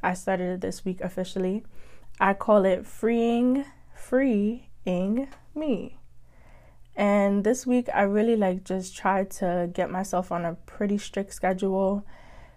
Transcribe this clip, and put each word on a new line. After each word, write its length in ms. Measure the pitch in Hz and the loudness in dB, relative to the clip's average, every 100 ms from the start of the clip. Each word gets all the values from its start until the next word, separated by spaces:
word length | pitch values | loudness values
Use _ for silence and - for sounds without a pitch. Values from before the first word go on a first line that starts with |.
I 100 | 180 | -2
started 300 | 185 - 190 | -2 -2 -2
it 180 | 180 185 | -2 -4
this 240 | 190 185 190 | -6 -6 -6
week 160 | 185 | -6
officially. 640 | 185 - 180 196 185 208 - - - - - - | -6 -6 -6 -2 -2 -2 -6 -12 -14 -14 -12 0
I 160 | 190 196 | 2 2
call 300 | - 208 190 | 6 6 6
it 200 | 185 - | 2 -2
Freeing, 800 | - 220 233 233 233 254 262 277 - - - | -2 2 2 2 4 2 2 -2 -12 -18 -16
Freeing 1300 | - 254 269 208 208 240 - - - 180 190 233 277 - - 302 | 0 2 4 4 2 -2 -10 -8 -2 0 0 0 -4 -10 -12 -4
Me. 420 | 302 220 - - - - - - - - - - - | -2 -2 -4 -14 -18 -20 -20 -20 -20 -20 -20 -20 -10
And 520 | - 202 202 202 202 202 | 0 4 4 4 4 2
this 200 | 254 247 | 2 2
week, 220 | 247 240 | 2 2
I 80 | - | 2
really, 340 | 202 208 226 226 | 2 4 4 4
like, 300 | 190 185 - | 2 0 -2
just 320 | 185 185 - | -4 -6 -2
tried 340 | 190 190 190 | 0 0 0
to 380 | - 185 180 175 | -2 -2 0 -2
get 180 | 175 175 | -2 -2
myself 400 | 185 196 185 180 | -4 -2 -2 -2
on 140 | 175 | -4
a 120 | 170 170 - | -4 -6 -10
pretty 320 | - 208 202 | -4 -2 -2
strict 360 | - - 196 | -4 -6 -6
schedule, 720 | - 185 185 196 190 190 202 - - - - - | -2 -2 0 0 2 0 0 -6 -14 -18 -20 -20